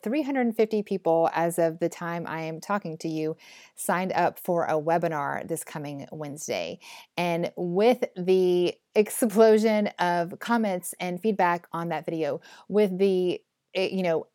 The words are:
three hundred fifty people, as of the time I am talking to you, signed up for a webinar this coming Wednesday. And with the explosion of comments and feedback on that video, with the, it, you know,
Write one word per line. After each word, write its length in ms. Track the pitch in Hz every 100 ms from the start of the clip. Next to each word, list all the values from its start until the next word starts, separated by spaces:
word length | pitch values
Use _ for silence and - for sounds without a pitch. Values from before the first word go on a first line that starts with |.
three 180 | 208 285
hundred 340 | 269 269 240 220
fifty 280 | 220 214
people, 480 | 202 190 170 165 165
as 240 | 160 170 165
of 220 | 165 165
the 100 | 170
time 380 | - 170 170 160
I 160 | 160
am 180 | 160 160
talking 340 | - 202 170 160
to 80 | 165
you, 300 | 156 156 165 - - - -
signed 360 | - 180 185
up 260 | - 170 -
for 280 | - 170 135
a 140 | 156
webinar 680 | 151 170 170 151 139 139 -
this 160 | 160
coming 420 | - 160 143 143 -
Wednesday. 680 | 156 147 147 - 101 82 - - - - -
And 340 | 175 170 170 -
with 480 | 180 175 226 247 - 185
the 600 | 180 190 180 180 175 - _
explosion 920 | 220 208 - 233 190 226 214 220 214 208 -
of 400 | 175 175 170 -
comments 560 | - 233 214 180 - -
and 200 | 180 180
feedback 480 | 220 196 175 175 -
on 160 | 165 170
that 160 | 156 -
video, 340 | 165 151 156 - - -
with 260 | 196 208 185
the, 420 | 196 185 180 147 - _ _
it, 180 | 185 190
you 100 | 190
know, 240 | 180 160 -